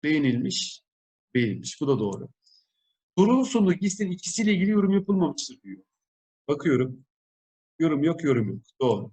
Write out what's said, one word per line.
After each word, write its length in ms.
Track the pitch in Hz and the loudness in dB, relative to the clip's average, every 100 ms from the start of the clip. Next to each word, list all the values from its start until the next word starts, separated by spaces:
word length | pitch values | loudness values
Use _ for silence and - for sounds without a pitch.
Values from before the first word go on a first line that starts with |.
Beğenilmiş. 800 | 151 156 135 120 185 - - - _ _ _ _ _ | 0 2 2 0 -2 -4 -8 -12 _ _ _ _ _
Beğenilmiş. 480 | 127 117 92 - - | -2 -2 -4 -10 -6
Bu 60 | 143 | -2
da 120 | 127 | 0
doğru. 300 | 104 95 - _ _ _ _ _ _ _ _ - | 0 -6 -12 _ _ _ _ _ _ _ _ 2
Tuğrul'un 260 | 202 262 | 4 4
sunduğu 300 | 262 233 196 | 2 2 2
giysinin 380 | 180 196 - 202 | 2 -2 -4 -6
ikisiyle 420 | 180 - - 214 | -6 -8 -2 0
ilgili 160 | 196 196 | 2 2
yorum 220 | 214 196 | 2 2
yapılmamıştır 720 | 196 196 196 165 - - 127 | 2 2 0 0 -2 -12 -14
diyor. 220 | 98 95 _ _ _ _ _ _ - | -18 -18 _ _ _ _ _ _ -6
Bakıyorum. 580 | 143 175 131 127 131 _ _ _ _ _ _ _ _ | -2 2 2 0 -6 _ _ _ _ _ _ _ _
Yorum 240 | 165 147 | 0 2
yok, 200 | 151 165 | 0 0
yorum 260 | 160 123 107 | 0 0 0
yok. 120 | - - _ | -6 -12 _
Doğru. 300 | 127 101 - | 0 0 -4